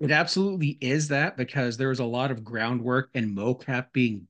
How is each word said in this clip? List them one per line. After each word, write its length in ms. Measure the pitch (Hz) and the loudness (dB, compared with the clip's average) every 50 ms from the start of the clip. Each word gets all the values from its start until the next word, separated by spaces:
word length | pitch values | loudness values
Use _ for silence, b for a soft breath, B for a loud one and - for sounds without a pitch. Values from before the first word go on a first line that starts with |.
it 100 | 151 147 | 2 4
absolutely 680 | 151 151 170 - - 185 196 196 190 185 156 143 - - | 4 4 4 2 2 2 2 2 0 0 0 -2 -2 -2
is 260 | 135 127 139 156 156 147 | -2 0 0 0 0 0
that, 280 | 143 139 151 185 - | 0 0 0 0 -2
because 400 | - 127 - - 143 127 123 113 | -4 -6 -4 -2 -2 -2 -2 -2
there 140 | 113 135 135 | 0 0 0
was 100 | 131 123 | 0 0
a 40 | 127 | -2
lot 280 | 117 117 123 131 139 | -2 -2 -2 -2 -2
of 100 | 131 117 | -2 -6
groundwork 680 | 110 110 120 113 110 117 123 120 113 123 127 127 123 - - | -8 -6 -4 -2 -2 0 0 -2 0 0 0 0 0 0 -2
and 220 | 131 113 107 101 98 | -2 -2 -2 -2 -2
mocap 540 | 104 120 123 127 - - 131 123 123 - | 0 0 0 -2 -2 -4 -4 -4 -4 -2
being 340 | - 131 123 117 107 98 92 | 0 2 2 2 0 -4 -10